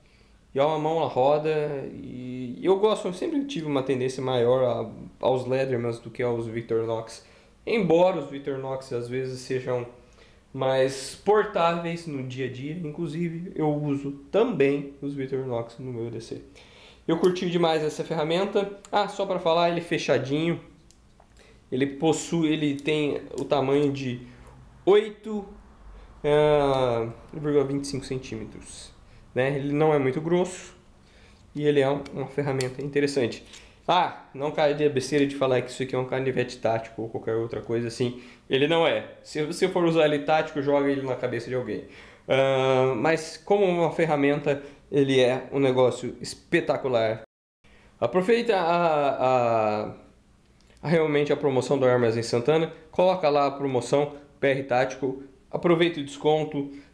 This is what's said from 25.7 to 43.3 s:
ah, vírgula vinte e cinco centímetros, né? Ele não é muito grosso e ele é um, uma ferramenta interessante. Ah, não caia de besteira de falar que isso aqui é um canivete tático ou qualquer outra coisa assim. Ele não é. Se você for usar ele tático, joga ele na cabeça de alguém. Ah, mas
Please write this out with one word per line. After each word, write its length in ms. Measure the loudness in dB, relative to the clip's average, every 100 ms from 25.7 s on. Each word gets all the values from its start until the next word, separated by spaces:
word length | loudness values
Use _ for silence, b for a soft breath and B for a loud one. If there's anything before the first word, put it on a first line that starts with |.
| -20 b b b -6
ah, 840 | 2 4 6 4 4 2 2 0 -4 -8 -16
vírgula 320 | -8 0 2
vinte 200 | 2 -2
e 20 | -4
cinco 180 | -8 -6
centímetros, 840 | -8 -8 -12 -12 -16 -20 -20 -20 -20 b b -6
né? 220 | -2 0 0
Ele 160 | -2
não 200 | 2 4
é 60 | 4
muito 220 | 2 -2
grosso 540 | 0 0 0 -6 -18 -20 _ -20 b b b b -14
e 100 | -2
ele 160 | 2 4
é 100 | 4
um, 120 | 0 -6
uma 120 | -8 -6
ferramenta 560 | -4 -2 -2 -2 -6
interessante. 600 | -4 0 0 0 -2 -4 B B B B 0
Ah, 420 | 0 0 -4 -16
não 160 | -8 -4
caia 240 | 2 2
de 140 | 4 2
besteira 380 | 0 0 2 2
de 100 | 2
falar 260 | 0 0
que 80 | -2
isso 120 | -6
aqui 120 | -4
é 40 | -4
um 80 | -2
canivete 520 | -2 -2 -2 -4 -4
tático 440 | -2 -2 -4 -10
ou 60 | -8
qualquer 280 | -8 -4 -4
outra 240 | -4 -6
coisa 260 | -4 -4 -4
assim. 340 | -2 -4 -4 B B -2
Ele 160 | 2 4
não 180 | 4
é. 280 | 2 0 -4 -14
Se 220 | -10 -6
você 240 | -6 -2 0
for 160 | 2
usar 220 | 2 4 4
ele 140 | 2
tático, 400 | 2 0 0 -2
joga 300 | 2 2 2
ele 120 | 0
na 120 | -2
cabeça 340 | -4 -4 -4 -4
de 60 |
alguém. 300 | -6 -4 -6 B B B B 0
Ah, 680 | 2 2 2 4 4 2 2
mas 400 | 0 0 -4